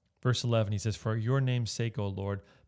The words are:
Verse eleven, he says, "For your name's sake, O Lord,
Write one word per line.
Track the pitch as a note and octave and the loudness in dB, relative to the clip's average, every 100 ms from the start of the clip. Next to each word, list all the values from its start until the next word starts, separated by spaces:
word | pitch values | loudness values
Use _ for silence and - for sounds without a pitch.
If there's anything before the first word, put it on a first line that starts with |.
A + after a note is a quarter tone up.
| _ _ | _ _
Verse | B2+ A#2 | 0 0
eleven, | A#2+ A2+ G#2 | 2 2 2
he | G#2 | 0
says, | A2+ G2+ | -2 -2
"For | A2 A2+ | -2 -2
your | A2+ C3+ | 2 2
name's | C3 B2 A2+ | 2 0 -2
sake, | - A#2 A2 | -2 -4 -2
O | G2+ | -4
Lord, | G2 G2 G2+ - - | -4 -4 -4 -8 -20